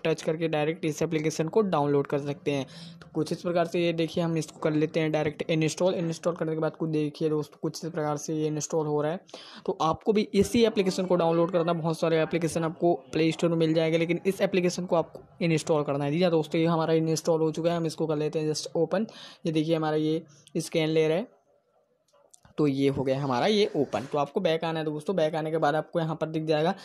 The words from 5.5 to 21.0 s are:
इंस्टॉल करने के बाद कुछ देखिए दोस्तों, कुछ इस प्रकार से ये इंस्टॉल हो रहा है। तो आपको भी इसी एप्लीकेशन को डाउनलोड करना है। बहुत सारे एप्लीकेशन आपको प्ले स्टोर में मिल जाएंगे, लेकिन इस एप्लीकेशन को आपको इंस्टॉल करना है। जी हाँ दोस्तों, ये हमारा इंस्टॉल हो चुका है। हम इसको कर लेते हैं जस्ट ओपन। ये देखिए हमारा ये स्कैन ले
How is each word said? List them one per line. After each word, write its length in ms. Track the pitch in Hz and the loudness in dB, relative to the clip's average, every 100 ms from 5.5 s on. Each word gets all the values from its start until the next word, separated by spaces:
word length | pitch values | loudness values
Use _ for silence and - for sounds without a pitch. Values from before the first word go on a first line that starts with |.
| 160 156 - 185 | 0 0 2 0
इंस्टॉल 420 | 190 165 160 175 170 | 0 -4 -4 -4 -2
करने 180 | 160 | -4
के 60 | 156 | -2
बाद 160 | 156 - | -2 -2
कुछ 140 | 160 | -2
देखिए 400 | 156 151 - 160 | 0 -2 -2 -2
दोस्तों, 300 | 151 147 - | 0 -4 -6
कुछ 220 | 160 151 165 | -8 -6 -8
इस 60 | |
प्रकार 260 | 160 151 147 | -4 -2 -4
से 180 | - 156 | -4 -2
ये 120 | 156 | -2
इंस्टॉल 400 | 151 - 165 151 | -2 -2 -2 0
हो 140 | 147 | 0
रहा 100 | 151 | 0
है। 100 | 180 - - - - - | -4 -10 -20 -20 -12 -6
तो 120 | - | 0
आपको 320 | 156 - - | 0 0 0
भी 140 | 214 - | 0 2
इसी 320 | 196 196 240 226 | 2 2 4 4
एप्लीकेशन 400 | 226 185 185 185 | 4 0 0 2
को 100 | 175 | 2
डाउनलोड 360 | 165 170 170 | 4 4 2
करना 200 | 180 165 | 2 0
है। 60 | 170 | 0
बहुत 220 | 165 160 | 0 0
सारे 220 | 165 160 | 2 2
एप्लीकेशन 480 | 156 165 160 165 165 | 2 0 0 0 -2
आपको 220 | - 175 170 - | 2 2 2 0
प्ले 200 | 156 160 | 0 0
स्टोर 180 | 156 175 | 2 0
में 80 | 165 | 2
मिल 160 | 160 | 2
जाएंगे, 240 | 160 160 165 | 2 2 2
लेकिन 220 | 165 170 196 | 0 0 -2
इस 140 | 185 | 0
एप्लीकेशन 440 | 190 180 175 - 180 | 0 2 0 -2 -2
को 100 | 170 | 0
आपको 260 | 156 - - - 170 | 0 -6 -16 -4 0
इंस्टॉल 380 | 156 - 156 | 2 2 0
करना 220 | 143 139 143 | 0 -2 0
है। 60 | |
जी 100 | 165 | 2
हाँ 100 | 180 | 2
दोस्तों, 300 | 165 151 170 | 2 0 0
ये 60 | 165 | 2
हमारा 260 | 165 156 | 2 2
इंस्टॉल 480 | 165 160 156 - 160 | 2 2 0 0 2
हो 100 | 160 | 2
चुका 200 | 160 170 | 0 0
है। 60 | 170 | 0
हम 80 | 160 | -2
इसको 220 | 151 160 | -2 -2
कर 80 | 151 | 0
लेते 240 | 151 160 | -2 -2
हैं 80 | 156 | -2
जस्ट 220 | 151 - 170 | -2 -4 -2
ओपन। 320 | 151 180 113 - - - 170 | 0 0 -2 -8 -20 -8 -2
ये 60 | |
देखिए 240 | 160 156 160 | 0 2 0
हमारा 220 | 156 151 | 0 0
ये 260 | 156 160 - - - 170 | 0 -2 -6 -20 -10 -6
स्कैन 320 | - 165 156 | -2 0 2
ले 180 | 160 | 2